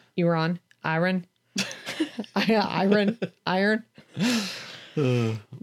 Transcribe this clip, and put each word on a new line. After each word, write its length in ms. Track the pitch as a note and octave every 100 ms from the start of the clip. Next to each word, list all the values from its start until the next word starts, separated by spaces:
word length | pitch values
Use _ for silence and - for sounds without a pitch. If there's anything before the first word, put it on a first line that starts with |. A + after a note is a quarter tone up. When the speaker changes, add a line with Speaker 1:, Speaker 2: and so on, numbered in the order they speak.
| _ -
Speaker 1:
Iran. 420 | E3+ E3 D#3+ F3 _ _ D#3
Iran. 400 | D#3+ F3+ F#3 F3 _ _ G3 G3 -
<laughs> 540 | - - D4+ - G#3+ G#3
I-, 480 | F#3+ A3 F#3+ E3
Iran. 340 | G3 G#3 G3+ A#3 F#3+ _ -
Iron. 380 | F#3 G3+ A3 - - - - A3+ A#3 G3 - - - - -
Speaker 2:
Uh. 360 | C3 B2 A2+ A2 - -